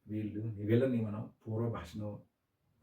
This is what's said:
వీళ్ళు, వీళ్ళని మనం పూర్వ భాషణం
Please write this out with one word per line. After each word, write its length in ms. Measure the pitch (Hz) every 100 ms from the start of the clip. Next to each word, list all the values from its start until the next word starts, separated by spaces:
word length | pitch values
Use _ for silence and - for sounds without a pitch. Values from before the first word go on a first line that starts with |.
| -
వీళ్ళు, 340 | 107 104 101
వీళ్ళని 600 | 113 101 104 120 135 120
మనం 320 | 107 104 120 -
పూర్వ 280 | 113 110 113 104
భాషణం 340 | - 107 104 104 - _ _ _ _ _